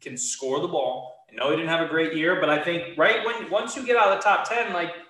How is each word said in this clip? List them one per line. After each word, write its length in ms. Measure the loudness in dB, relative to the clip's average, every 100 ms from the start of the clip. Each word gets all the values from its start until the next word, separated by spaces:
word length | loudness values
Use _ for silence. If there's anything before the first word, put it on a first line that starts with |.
can 160 | -12 -8
score 440 | -6 -4 -2 -2
the 80 | 0
ball. 480 | 0 -2 -4 -8 -18 _
I 40 |
know 160 | -2 0
he 60 | 0
didn't 120 | 2
have 160 | 0
a 60 | 0
great 240 | 0 0
year, 260 | 0 0 2
but 80 | 2
I 140 | 2
think 340 | 0 -4 -4 2
right 260 | 2 2 0
when, 240 | -6 -2
once 260 | -2 -2 -6
you 80 |
get 120 | 0 4
out 160 | 4
of 60 | 4
the 40 |
top 260 | 4 2 2
ten, 240 | -2 -2
like, 200 | -2 -4 -8 -16